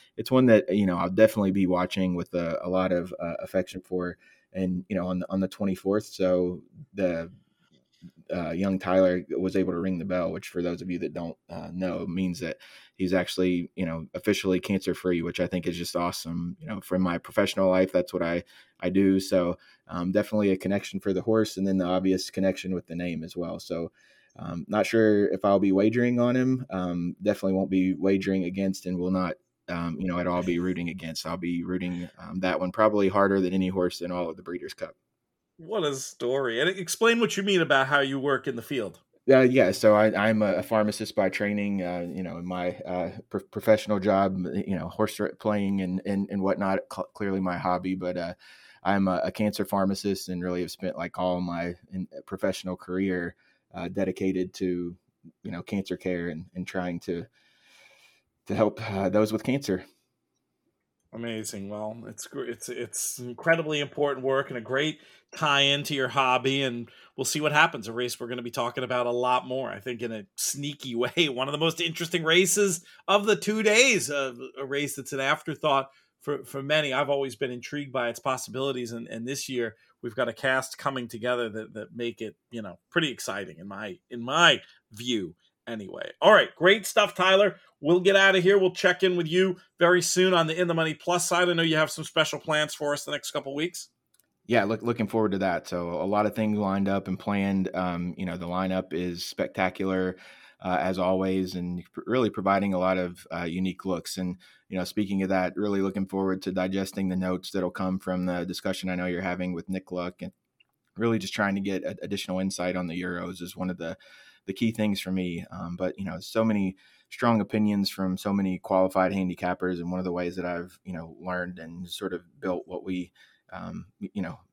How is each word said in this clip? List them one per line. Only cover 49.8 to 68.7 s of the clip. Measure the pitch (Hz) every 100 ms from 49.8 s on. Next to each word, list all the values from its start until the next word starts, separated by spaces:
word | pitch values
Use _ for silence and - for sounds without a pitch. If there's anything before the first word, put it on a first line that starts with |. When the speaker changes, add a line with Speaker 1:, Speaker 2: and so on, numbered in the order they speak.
| 95 98 101 98 -
Speaker 1:
and | 90
really | 90 90
have | 85
spent, | - 110 -
like, | 87 -
all | 90 90
my | 90 85 87 87 -
in-, | 95 90 71 -
professional | 95 98 95 92 90
career, | - 92 98 90 87 - _ _ _
uh, | 90 90
dedicated | 92 92 90 95 92 90
to, | - 92 87 87 87 _ _ 82 _
you | 104
know, | 87
cancer | - 101 98 90
care | 92 90 87
and, | 80 92 90
and | 90
trying | 95 90 87
to, | - 85 - _ _ _ _ _ _ _ _ _ _ _ -
to | 95
help, | 107 - 110
uh, | 98 95
those | 104 107
with | 110
cancer. | - 139 139 92 - _ _ _ _ _ _ _ _ _ _ _ _
Speaker 2:
Amazing. | 113 117 110 107 104 98
Well, | 104 107 117 107
it's | 107 -
gr-, | 139
it's, | 120 117 -
it's | 117 117 - - -
incredibly | 123 120 165 165 156 151
important | 143 - 143 131 131
work | 135 139
and | 123
a |
great | 110 131 156 - - - _ -
tie | 156 143
into | 139 143 143
your | 143 127
hobby, | 139 131 127 131 135
and | 135 120 117 - - -
we'll |
see | 131 151
what | 151
happens. | 151 165 139 110
A |
race | 117 123 -
we're | 117
gonna | 123
be | 120
talking | 123 120